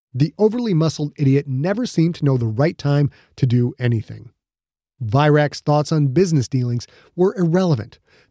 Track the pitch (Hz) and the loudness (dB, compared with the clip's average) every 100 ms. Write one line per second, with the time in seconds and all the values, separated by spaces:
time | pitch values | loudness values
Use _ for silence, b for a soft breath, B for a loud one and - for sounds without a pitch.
0 | _ 123 160 - 214 233 233 160 160 - | _ -2 -2 0 0 0 -2 0 0 -2
1 | 147 - 135 139 143 131 170 208 247 - | -8 -2 0 0 0 -4 -4 -4 -4 -2
2 | 165 165 143 131 117 107 156 - 143 143 | -2 0 0 0 -2 -2 -2 -2 -2 0
3 | 143 b b - 131 120 120 - 123 113 | 0 b b 0 4 4 2 -2 -2 -2
4 | - 107 113 _ _ _ _ _ _ - | -4 -14 -20 _ _ _ _ _ _ -12
5 | 113 131 151 147 143 - - 147 151 160 | -2 2 4 4 2 -2 0 0 0 0
6 | 143 131 190 156 120 131 123 120 - b | 0 0 2 0 0 -4 -4 -6 -8 b
7 | b - 190 226 170 180 180 123 - - | b -2 -2 0 0 2 0 0 -4 -16
8 | b b b | b b b